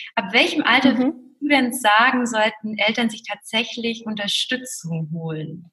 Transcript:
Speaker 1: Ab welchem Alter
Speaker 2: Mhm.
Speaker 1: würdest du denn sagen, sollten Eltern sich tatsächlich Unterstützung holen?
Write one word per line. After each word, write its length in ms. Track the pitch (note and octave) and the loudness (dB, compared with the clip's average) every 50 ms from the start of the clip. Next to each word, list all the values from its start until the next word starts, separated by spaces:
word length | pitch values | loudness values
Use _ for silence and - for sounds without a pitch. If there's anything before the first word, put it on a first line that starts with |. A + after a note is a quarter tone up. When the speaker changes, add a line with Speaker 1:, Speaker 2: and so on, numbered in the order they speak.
| - - - | -12 -6 -4
Speaker 1:
Ab 160 | - G3+ F#3+ | -4 -2 0
welchem 320 | G#3+ B3 D#4+ F4 E4+ D#4 - | 2 2 2 2 0 0 2
Alter 300 | - A#3+ C4 C4+ B3 A3 | 2 4 6 6 4 4
Speaker 2:
Mhm. 60 | A#3 | 4
Speaker 1:
würdest 420 | B3 C4+ - - - - _ _ | 2 0 -2 -4 -10 -20 _ _
du 60 | C#4+ D4 | 0 2
denn 240 | C#4+ C4+ B3+ A#3+ - | 4 4 4 2 0
sagen, 520 | - - G#3 G#3 G#3+ A#3 C4 B3+ B3 B3 | 0 2 4 6 6 6 4 4 2 0
sollten 520 | A3 A3+ A3 G#3+ A3 - - - G#3+ G#3+ | 0 0 0 0 0 0 -4 -8 -8 -4
Eltern 320 | G#3 G3+ G#3+ A3+ B3 A#3+ A3+ | -2 0 0 0 0 0 -2
sich 140 | - - - | -2 -6 -10
tatsächlich 840 | - G#3 G3+ - - - A3 A#3+ A#3 - A#3+ A3+ A#3 A3+ A3+ A3+ | -10 -12 -12 -8 -4 -2 -2 -2 -4 -6 -6 -4 -4 -4 -6 -8
Unterstützung 1040 | A3 G#3+ G#3 G3+ G3 - - - - B3+ B3 B3+ B3 - - - D#3+ E3 D#3+ D#3+ D3+ E3 | -8 -8 -6 -4 -4 -2 -4 -2 -4 -4 -6 -6 -8 -12 -10 -8 -6 -4 -4 -4 -6 -6
holen? 560 | E3 E3 D#3+ D#3+ D#3 D#3 D#3 D#3 F3 - - | -6 -6 -6 -6 -6 -8 -8 -10 -14 -16 -20